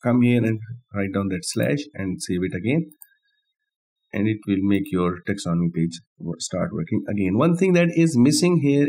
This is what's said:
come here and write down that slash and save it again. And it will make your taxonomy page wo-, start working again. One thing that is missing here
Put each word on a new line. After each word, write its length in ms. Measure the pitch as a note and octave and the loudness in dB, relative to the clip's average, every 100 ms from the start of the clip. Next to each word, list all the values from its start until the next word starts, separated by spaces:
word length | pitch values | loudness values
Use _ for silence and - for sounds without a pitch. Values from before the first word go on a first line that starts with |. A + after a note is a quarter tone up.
come 180 | A#2+ B2 | 0 2
here 240 | A#2+ A#2+ | 4 4
and 160 | A2 G#2+ A2+ - _ | 2 -2 -8 -16 _
write 200 | G#2 G2 | -6 -2
down 140 | G2 G2 | -2 -2
that 120 | F2+ | -4
slash 340 | - A2 A#2+ C#3+ - | -6 -2 0 -2 -4
and 280 | - F#2+ F2 | -8 -6 -6
save 180 | - F2+ | -4 -4
it 120 | F#2 | -2
again. 360 | F#2+ A2 D#3 D#3+ _ _ _ _ _ _ _ _ _ _ _ _ | -4 -2 0 -2 _ _ _ _ _ _ _ _ _ _ _ _
And 160 | G#2 G#2+ | -2 0
it 80 | G#2+ - | -2 -2
will 140 | G2 | 0
make 320 | G2 G2 G2 | 2 0 0
your 280 | F2+ F2 F2 - | 0 0 -2 -6
taxonomy 460 | G2 F2 E2+ E2+ | -6 -2 0 0
page 240 | E2+ E2 - _ - | 0 -4 -4 _ -14
wo-, 160 | E2 - | -12 -10
start 340 | - F#2 F2 | -6 -4 -4
working 300 | E2+ E2 G#2+ - | -6 -4 -4 -4
again. 300 | G2+ F#2 G#2 | -2 0 2
One 180 | E3 E3+ | 2 2
thing 160 | F#3+ | 2
that 160 | F3 F3 E3 | 4 2 2
is 220 | E3 B2+ | 2 4
missing 420 | C3 D3 F3+ F3 | 4 4 2 2
here 240 | C#3 C#3+ | 2 2